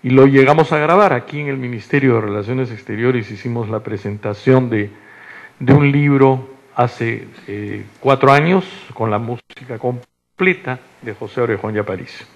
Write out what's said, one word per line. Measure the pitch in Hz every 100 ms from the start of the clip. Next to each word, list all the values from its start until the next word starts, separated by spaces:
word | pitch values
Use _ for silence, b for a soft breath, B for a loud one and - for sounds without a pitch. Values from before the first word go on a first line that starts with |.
y | 123
lo | 131 135
llegamos | 135 131 151 156
a | 156
grabar | 151 180 202
aquí | 127 - 147
en | 147
el | 135
Ministerio | 123 120 - 143 135 117
de |
Relaciones | 107 104 104 127 127
Exteriores, | 110 - 107 120 123 107
hicimos | 104 123 117 107
la | 110
presentación | 107 104 104 104 107 101 - 131 123
de, | 110 104 B B B B B B B
de | 123
un | 143 143
libro | 139 147 139 135 131 127 - _ -
hace, | 120 - 117 113 110 - -
eh, | 104 104 104 104 _
cuatro | 131 131 135
años, | 139 156 185 - - -
con | - 113
la | 104
música | 117 120 _ - 127 117
completa | 123 123 - _ _ _ 190 170 - 127 _ _
de | 120
José | 101 110 -
Orejón | 117 104 107 107
y |
Aparicio. | 101 92 - - -